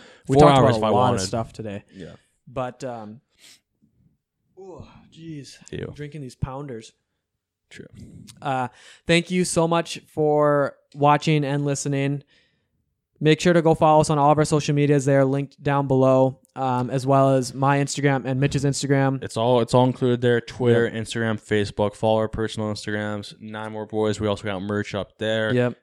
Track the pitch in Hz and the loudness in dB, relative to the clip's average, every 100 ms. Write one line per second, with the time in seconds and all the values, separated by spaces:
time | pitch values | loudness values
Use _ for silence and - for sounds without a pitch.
0 | - - - 135 147 143 113 113 107 107 | -20 -20 0 6 6 8 4 2 2 2
1 | 127 123 95 117 113 - 110 98 - 98 | 2 0 -2 -6 -8 -10 -12 -12 -14 -18
2 | 82 - _ _ - 123 127 120 135 117 | -18 -20 _ _ -14 -10 -10 -10 -12 -12
3 | 107 120 _ _ - _ _ _ _ _ | -14 -18 _ _ -20 _ _ _ _ _
4 | _ _ _ _ _ _ 190 156 117 - | _ _ _ _ _ _ -20 -18 -20 -20
5 | _ - 165 151 127 - - - - - | _ -20 -16 -14 -16 -20 -16 -12 -12 -12
6 | 147 151 131 - 139 131 143 117 113 _ | -16 -14 -16 -10 -8 -8 -12 -14 -16 _
7 | _ _ _ _ _ _ _ - - - | _ _ _ _ _ _ _ -20 -20 -20
8 | - - - - 147 131 123 - - - | -20 -20 -20 -14 -8 -6 -6 -10 -20 -18
9 | - 170 170 180 175 - 165 170 165 - | 0 0 0 -2 -2 0 0 -2 -4 -10
10 | - - 151 147 147 147 139 - _ 151 | -12 -4 0 2 2 2 -2 -6 _ -2
11 | 143 147 165 151 139 143 143 139 143 139 | 2 2 2 0 0 -2 -2 -4 -4 -2
12 | 139 143 - _ _ _ _ _ _ _ | -2 -4 -10 _ _ _ _ _ _ _
13 | _ _ 151 156 180 170 160 156 160 156 | _ _ 2 4 4 4 4 4 4 4
14 | 151 151 143 151 151 151 143 147 143 143 | 4 2 4 4 2 0 0 0 2 2
15 | 131 139 135 139 139 _ 143 139 139 131 | 4 2 2 0 -6 _ -2 -2 2 2
16 | 131 131 131 131 _ - 131 123 123 135 | 4 4 2 0 _ -6 -4 -2 -2 -4
17 | 131 135 135 135 127 131 139 139 139 - | 2 4 4 2 -2 -2 0 0 -2 -2
18 | 143 135 123 131 139 143 143 135 135 139 | 0 0 -2 -2 0 0 -2 -2 0 2
19 | 135 135 101 - 117 123 117 127 127 123 | 2 -2 -6 -2 2 2 4 4 4 2
20 | 127 123 123 117 - - 123 120 117 113 | 0 0 2 0 -2 -2 2 2 2 -4
21 | 107 117 113 107 - 107 101 - 104 - | -8 -4 -4 -4 -2 -2 -2 -2 -4 -2
22 | 110 110 110 - 110 - 107 104 - 104 | 0 0 -2 -4 -6 -4 -6 -6 -6 -6
23 | 104 104 101 - 110 107 110 107 107 107 | -6 -8 -10 -18 -16 -12 -12 -10 -6 -2
24 | 107 101 107 101 110 95 101 104 101 101 | 0 0 -2 -2 -4 -8 -4 -4 -4 -6
25 | 92 _ 107 110 110 123 123 - | -8 _ -4 -2 0 0 0 -4